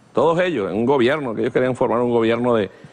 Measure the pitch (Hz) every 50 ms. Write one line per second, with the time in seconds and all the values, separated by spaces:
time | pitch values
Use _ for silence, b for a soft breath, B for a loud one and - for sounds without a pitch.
0 | _ _ _ - 127 165 165 165 180 185 170 120 98 92 82 104 117 120 143 139
1 | 117 117 143 156 143 127 107 110 113 123 - 131 127 127 127 120 131 117 110 117
2 | 123 123 120 117 113 113 117 117 120 123 120 113 101 92 B B B B